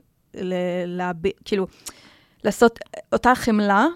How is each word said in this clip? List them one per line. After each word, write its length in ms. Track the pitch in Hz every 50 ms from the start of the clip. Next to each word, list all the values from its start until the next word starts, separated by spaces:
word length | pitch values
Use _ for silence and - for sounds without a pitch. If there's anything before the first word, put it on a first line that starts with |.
| - _ _ _ _ _ -
ל-, 520 | - 190 180 185 180 180 180 175 180 175
להב-, 400 | 175 175 180 180 180 175 165 170 196 - - _
כאילו, 220 | - 214 196 185 - - _ _ - - - - - - _ _ _ _ _ -
לעשות 340 | 208 - - 233 233 226 - - - - - - _
אותה 220 | - - - 240 254
חמלה, 520 | 247 - 233 214 208 208 202 196 202 254 330 339